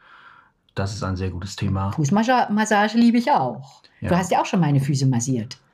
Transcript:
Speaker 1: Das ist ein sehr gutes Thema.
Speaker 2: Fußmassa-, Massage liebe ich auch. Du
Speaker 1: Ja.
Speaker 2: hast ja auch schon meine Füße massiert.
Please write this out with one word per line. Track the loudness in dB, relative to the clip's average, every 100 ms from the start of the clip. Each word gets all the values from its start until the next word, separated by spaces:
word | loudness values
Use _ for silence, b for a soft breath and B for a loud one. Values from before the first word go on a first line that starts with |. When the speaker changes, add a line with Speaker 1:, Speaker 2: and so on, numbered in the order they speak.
| B B B B B B _
Speaker 1:
Das | -6 -6
ist | -4
ein | -6 -4
sehr | -4
gutes | -6 -10 -6
Thema. | -2 -2 -2
Speaker 2:
Fußmassa-, | -2 0 2 2 0 2
Massage | 0 2 2 2 4
liebe | 4 4
ich | 2
auch. | 0 0 -6 -14 -20 _ -8
Du | -2
Speaker 1:
Ja. | 0
Speaker 2:
hast | 0
ja | 0
auch | 0
schon | 0
meine | 2 2
Füße | 2 0 2
massiert. | 0 0 -4 -4 -14 _